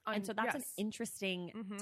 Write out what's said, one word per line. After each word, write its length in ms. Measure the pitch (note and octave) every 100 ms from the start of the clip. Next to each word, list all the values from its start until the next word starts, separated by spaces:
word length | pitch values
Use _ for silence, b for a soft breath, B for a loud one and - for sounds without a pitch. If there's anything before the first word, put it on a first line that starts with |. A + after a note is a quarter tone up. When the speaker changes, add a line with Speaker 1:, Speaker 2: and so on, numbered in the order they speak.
| -
Speaker 1:
And 100 | G#3+
Speaker 2:
On, 80 |
Speaker 1:
so 80 | G3
that's 220 | G#3+ A3+
an 60 | C4
Speaker 2:
yes. 100 | - -
Speaker 1:
interesting 760 | G#3 - A#3 - F#3+ F3+ F3
Speaker 2:
Mm-hmm. 220 | A3 G3 G3+